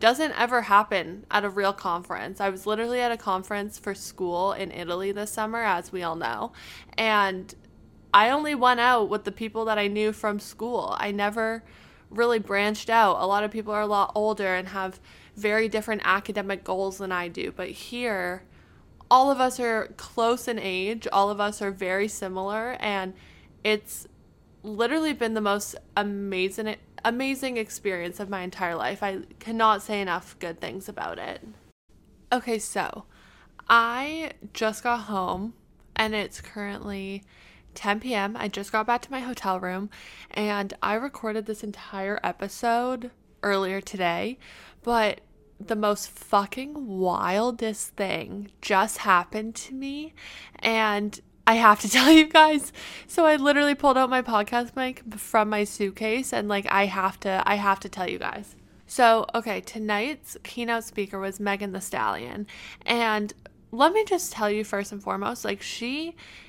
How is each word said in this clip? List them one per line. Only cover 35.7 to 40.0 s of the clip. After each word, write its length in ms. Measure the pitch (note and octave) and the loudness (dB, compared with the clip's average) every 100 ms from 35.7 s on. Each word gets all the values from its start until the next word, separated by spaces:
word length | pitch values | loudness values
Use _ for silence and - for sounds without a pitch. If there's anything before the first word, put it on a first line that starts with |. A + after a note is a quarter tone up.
| _ - - | _ -16 -2
and 180 | A3 | 0
it's 280 | G#3+ G3 - | 0 -4 -8
currently 840 | - G#3 G3+ G3+ G#3 G3 F#3+ G3 - - - - - | -16 -10 -10 -8 -10 -8 -8 -10 -14 -20 -20 -20 -20
ten 260 | - G#3 G#3 | -8 -2 -2
P 140 | B3+ | 0
M. 220 | A3 G3+ A3+ | -2 -2 -4
I 100 | G#3 | -6
just 240 | G3 G3+ | -6 -4
got 140 | A3 A3 | -2 0
back 160 | A#3+ | 0
to 80 | - | -2
my 100 | C4 | -8
hotel 380 | B3 A#3+ G3 F#3 | -8 -6 -2 -2
room, 300 | F#3 F#3 G#3 - | -2 -6 -8 -12